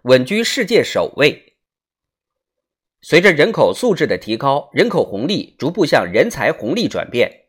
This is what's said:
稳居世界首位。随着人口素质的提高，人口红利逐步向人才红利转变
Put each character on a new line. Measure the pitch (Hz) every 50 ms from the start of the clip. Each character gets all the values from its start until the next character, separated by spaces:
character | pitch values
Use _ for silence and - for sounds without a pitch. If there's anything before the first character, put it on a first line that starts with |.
| -
稳 | 123 131 127 127
居 | - 202 220 233
世 | - - 277 214
界 | - 233 165 120
首 | - - 95 85 - -
位。 | - 143 151 - - _ _ _ _ _ _ _ _ _ _ _ _ _ _ _ _ _ _ _ _ _ _ _ _ _ _ _ _ _ _ _ _
随 | _ - 151 175
着 | 185 202
人 | 165 143 160 226
口 | 208 165 113 87 98
素 | - 254 240 180
质 | - 151
的 | 117 95
提 | - - 104 113
高， | 117 139 139 139 143 - _ -
人 | 135 208 240
口 | 196 151 107
红 | - 98 98 123
利 | 180 202 147 - - _
逐 | - 120 151
步 | 185 220 165
向 | - 165 120 92
人 | 90 92 113 185 240
才 | - - 107 -
红 | - - - 117 175
利 | - 190 123
转 | - - - -
变 | - 120 104 - - _ _